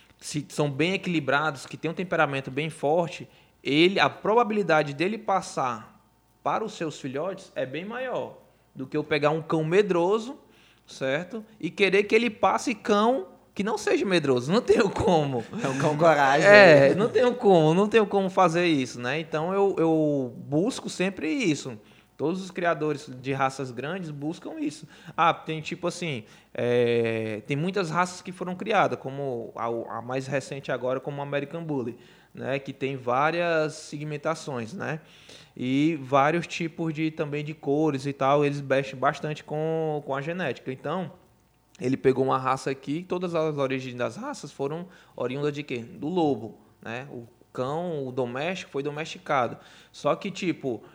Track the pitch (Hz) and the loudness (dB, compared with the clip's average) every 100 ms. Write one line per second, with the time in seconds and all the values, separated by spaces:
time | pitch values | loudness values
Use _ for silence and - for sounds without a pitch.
0 | _ _ - 147 - - 147 135 165 190 | _ _ -8 -8 -6 -2 -2 0 0 0
1 | 180 165 131 139 156 135 - - 151 170 | -2 -2 0 0 0 -4 -12 -8 -6 -6
2 | 185 165 147 139 135 131 156 156 139 165 | -4 2 2 0 -4 -4 -6 -2 0 2
3 | 165 - 120 _ _ _ - 143 175 190 | 0 -6 -16 _ _ _ 0 4 6 6
4 | 143 120 185 226 226 214 180 156 151 139 | 2 0 0 2 2 0 2 2 2 -2
5 | 180 220 214 190 180 - 127 113 120 - | -4 -4 -2 -2 -2 -4 -4 -6 -12 -20
6 | _ _ _ _ 139 185 220 - 160 - | _ _ _ _ -4 -2 -4 -6 -8 -8
7 | 139 131 180 185 - - 127 147 196 233 | -8 -6 -6 -8 -12 -8 -6 -6 -10 -8
8 | 254 175 117 - - _ _ - 131 151 | -6 -6 -6 -12 -20 _ _ -14 -6 -4
9 | 147 151 147 160 156 165 156 185 196 175 | 0 2 2 2 0 0 4 4 4 4
10 | 175 220 226 285 _ _ _ _ _ - | 2 2 -2 -12 _ _ _ _ _ -6
11 | 135 143 180 226 214 - 160 - 190 190 | -2 -2 -4 -10 -12 -10 -10 0 2 4
12 | 208 226 233 - 190 226 - 233 - 208 | 4 2 2 2 2 2 -2 -4 2 4
13 | 220 269 381 - _ - 202 403 - 370 | 4 2 -4 -14 _ -6 -4 -2 0 0
14 | 214 180 139 123 123 202 - 403 208 - | 2 2 4 2 2 0 4 4 4 2
15 | 220 165 143 127 110 208 143 135 151 147 | 2 4 2 -2 -4 -6 -4 0 0 4
16 | 165 147 135 143 190 208 190 147 139 147 | 6 6 6 6 10 12 12 12 8 6
17 | 220 453 247 - 208 180 156 170 208 226 | 2 4 2 4 6 6 6 4 4 4
18 | 202 202 190 185 180 165 175 147 127 120 | 2 2 0 4 4 4 2 2 0 -4
19 | 123 151 160 156 165 196 196 180 165 160 | -4 -4 -4 -4 -2 2 2 2 2 4
20 | 151 143 123 120 123 147 208 - 311 - | 2 0 -2 -8 -2 0 0 -2 -8 -4
21 | 185 190 311 294 208 143 135 110 - - | -4 -2 -4 0 0 0 -4 -14 -18 -20
22 | _ _ 147 185 190 175 170 156 151 143 | _ _ -4 -2 -6 -4 -2 0 -2 -4
23 | - 127 127 139 135 131 131 117 135 190 | -8 -10 -6 0 0 -2 -8 -8 -8 -8
24 | 165 147 147 175 302 320 285 - - - | -8 -8 -8 -8 -10 -6 -6 -8 -16 -20
25 | - - 165 151 - 160 147 175 175 175 | -12 0 2 2 -4 -8 -8 -6 -6 -4
26 | 170 127 - - _ - 120 123 120 120 | -6 -8 -10 -20 _ -4 0 2 4 2
27 | 113 113 110 107 - 143 175 196 170 160 | 0 -2 -4 -6 -4 -4 -2 -2 -2 -2
28 | 180 - - 185 180 180 208 208 139 123 | -2 -4 -14 -10 -10 -8 0 2 2 0
29 | 131 139 139 120 113 - 117 117 - 110 | -6 -8 -6 -6 -8 -6 -4 -4 -6 -8
30 | 117 131 131 139 - 139 - 131 123 131 | -6 -6 -2 -4 -4 -10 -6 -4 -2 -4
31 | 147 143 143 143 143 170 160 143 120 117 | -4 -8 -6 -4 -4 -8 -6 -4 -4 -8
32 | - - _ - 120 139 139 127 135 135 | -18 -20 _ -10 -6 -6 -6 -6 -6 -4
33 | 120 123 151 170 170 165 151 139 - 147 | -2 2 2 0 0 0 -2 -4 -12 -10
34 | 151 147 156 160 - 127 113 107 120 156 | -8 -6 -4 -6 -6 -8 -8 -8 -8 -8
35 | - - - - - - 123 135 151 160 | -10 -20 -20 -20 -20 -8 -2 2 2 0
36 | 127 135 143 170 156 - 165 160 165 151 | 2 4 4 2 -4 -6 -8 -4 -6 -2
37 | 160 156 147 147 151 156 139 143 156 135 | -4 -4 -4 -4 -6 -6 -2 2 2 0
38 | 139 135 135 147 143 143 139 135 139 135 | -4 0 2 4 2 0 0 0 0 0
39 | 131 160 151 151 - 151 160 160 160 151 | 0 0 -6 -8 -8 -6 -2 -2 -2 -4
40 | 147 139 143 180 156 120 - 127 143 165 | -4 -6 -4 -4 -4 -4 -8 -8 -6 -4
41 | 160 - _ _ _ _ _ _ 127 131 | -6 -10 _ _ _ _ _ _ -2 2
42 | 135 127 131 135 131 135 - 135 - 156 | 2 2 2 0 0 -2 -2 -6 -6 -8
43 | 180 180 180 170 160 147 135 131 127 123 | -4 -6 -2 -2 -2 0 -2 -2 -6 -6
44 | 120 120 269 277 147 - 139 160 180 - | -6 -6 -10 -12 -14 -8 -6 -6 -10 -18
45 | - - 123 135 147 143 147 123 117 90 | -20 -8 -6 -4 -4 -4 -8 -8 -10 -10
46 | 147 180 156 120 110 - _ _ 110 117 | -4 2 2 2 -4 -14 _ _ -12 -10
47 | 139 127 117 _ _ - 127 156 180 156 | -10 -14 -16 _ _ -6 -4 -4 -4 -6
48 | 131 123 120 123 160 185 - 139 143 147 | -6 -4 -4 -4 -6 -6 -8 -6 -6 -6
49 | 160 - - 143 117 - - - - - | -10 -12 -2 0 0 -2 -16 -20 -20 -4
50 | 143 165 202 - 185 156 139 110 - | 0 0 -2 -4 -4 -2 -4 -6 -10